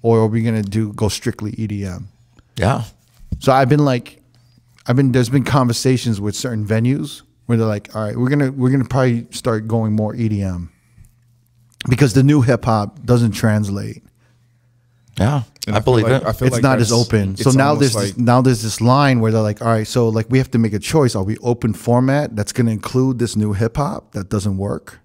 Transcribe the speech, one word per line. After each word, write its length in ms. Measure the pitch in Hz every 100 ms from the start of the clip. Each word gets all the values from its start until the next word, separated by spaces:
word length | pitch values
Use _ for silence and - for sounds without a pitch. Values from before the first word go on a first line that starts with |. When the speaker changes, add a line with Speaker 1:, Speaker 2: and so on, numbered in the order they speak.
Speaker 1:
or 200 | 117 113
are 60 | 107
we 160 | 113
gonna 200 | 113 110
do, 320 | 101 101 110
go 140 | 101 107
strictly 420 | - - 107 107 104
E 80 | 110
D 180 | 104
M? 240 | 98 90 95 _ _ _ _ -
Speaker 2:
Yeah. 280 | 98 117 110 _ _ _ - -
Speaker 1:
So 120 | -
I've 160 | 131 135
been 160 | 147
like, 380 | 147 123 - - _ _ _ _ _ _ -
I've 100 | 123
been, 160 | 139
there's 160 | 127 117
been 160 | 139
conversations 760 | 117 143 123 117 131 127 120 104
with 120 | 104 98
certain 300 | 131 113 104
venues 540 | 110 117 143 147 - _ _ -
where 120 | 117
they're 80 | 110
like, 280 | 104 -
"All 80 | 110
right, 140 | 107 120
we're 140 | 127
gonna, 200 | 143 139
we're 200 | 135 127
gonna 140 | 135 127
probably 400 | 135 131 117 117
start 380 | - - 110 110
going 240 | 113 110
more 220 | 107 107
E 140 | 117 113
D 120 | 104
M 280 | 98 90 85 _ _ _ - _ _ _ _ _ _ _ -
because 260 | 123 143
the 80 | 104
new 180 | 139 147
hip 220 | 123 120
hop 400 | - 110 104 -
doesn't 280 | - 123 117
translate." 720 | 101 113 107 104 101 107 110 _ _ _ _ _ _ _ _ _ _ _ -
Speaker 2:
Yeah, 240 | 104 147 117 _ -
Speaker 3:
And 80 | 104
Speaker 2:
I 20 |
Speaker 3:
I 40 |
feel 100 | 110
Speaker 2:
believe 160 | 123 110
Speaker 3:
like, 140 | 131
Speaker 2:
it. 40 | -
Speaker 3:
I 60 |
feel 160 | 113 127
Speaker 1:
It's 60 |
Speaker 3:
like 80 | 123
Speaker 1:
not 160 | 131 127
as 100 | 110
Speaker 3:
that's, 100 | 117 113
Speaker 1:
open. 300 | 110 98 95
So 140 | 127
Speaker 3:
it's 60 | 131
Speaker 1:
now 120 | 139
Speaker 3:
almost 240 | 147 139
Speaker 1:
there's 120 | 110 101
this, 80 | 98
Speaker 3:
like 100 | 120
Speaker 1:
now 140 | 123
there's 220 | 127 120
this 180 | 110 -
line 400 | 113 131 143 123
where 100 | 113
they're 120 | 110
like, 200 | 107 104
"All 60 | 117
right, 180 | 113 107
so, 220 | 127 117
like, 180 | 110 107
we 100 | 131
have 120 | 131
to 60 | 117
make 140 | 113
a 80 | 101
choice. 340 | - 160 131
Are 80 | 107
we 140 | 98 113
open 340 | 123 120 120
format 600 | 104 - 120 131 139 147
that's 160 | 110 101
gonna 200 | - 117
include 480 | 107 - 131 131 127
this 160 | 117 110
new 160 | 107
hip 240 | 98 120 -
hop 340 | 147 - -
that 160 | - 95
doesn't 280 | 107 101 95
work 420 | 101 113 - -